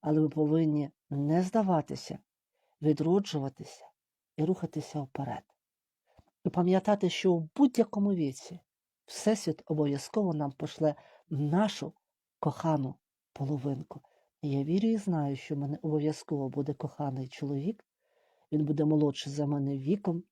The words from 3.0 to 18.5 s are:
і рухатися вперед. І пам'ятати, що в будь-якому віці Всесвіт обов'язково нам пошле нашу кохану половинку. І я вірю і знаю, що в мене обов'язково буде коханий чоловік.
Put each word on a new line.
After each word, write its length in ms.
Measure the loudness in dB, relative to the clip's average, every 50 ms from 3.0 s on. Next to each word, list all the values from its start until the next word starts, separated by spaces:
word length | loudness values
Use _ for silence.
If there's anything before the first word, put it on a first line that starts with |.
| 4 4 4 2 2 0 -4 -4 -4 -4 -8 _ -18 -18 -18 -20 -20 -20 _ _ _ _ _ _ _ _ _
і 100 | -2 0
рухатися 560 | 0 0 -2 -4 -6 -6 -6 -8 -6 -6 -8
вперед. 420 | -8 -6 _ -8 -8 -6 -8 -10 _ _ _ _ _ _ _ _ _ _ _ _ _ _ _ -20 _ _ _ _ _
І 60 | -2
пам'ятати, 600 | 0 2 4 4 4 4 4 4 2 4 2 0
що 240 | 0 2 2 2 2
в 160 | 2 0 -6 _
будь-якому 580 | 4 4 4 6 2 0 2 2 0 0 0 2
віці 460 | 0 0 -2 -2 -6 -14 -16 -16 -18 _ _ _ _ _ _ _ _ _
Всесвіт 580 | -16 -14 -2 0 0 0 2 0 -4 -4 -4 -4
обов'язково 680 | -4 0 2 2 2 0 -2 -6 -4 -2 0 0 0 0
нам 180 | 0 -2 -4
пошле 440 | -4 _ -10 -10 -4 0 0 0 0 0 -12 -20 -20 -20 _ _
нашу 640 | -2 -2 0 2 2 2 2 2 0 -4 -8 -10 -10 _ _ _ _ _ _ _ _ _
кохану 560 | 0 0 0 2 0 2 2 2 0 -2 -6 _ _ _ _ _ _ _ _
половинку. 680 | -6 -4 -4 -4 -2 -2 -4 -4 -4 -8 _ -16 -20 _ _ _ _ _ _ _ _
І 100 | -4 -2
я 120 | 0 0 0
вірю 240 | 2 2 2 4
і 100 | 2 0
знаю, 380 | 0 0 0 0 0 0 0 -2
що 200 | -4 -6 -6 -4
в 20 |
мене 220 | -4 -2 -4 -4 -4
обов'язково 680 | -2 -2 0 2 0 0 -2 -2 -6 -4 -4 -2 -2 -2
буде 240 | -2 -2 -2 -2 -4
коханий 540 | _ -6 -10 -6 -4 -4 -4 -4 -6 -8
чоловік. 580 | -10 -8 -8 -6 -4 -2 -2 -2 -4 -6 _ _ _ _ _ _ _ _ _ _ _ _ _ _ _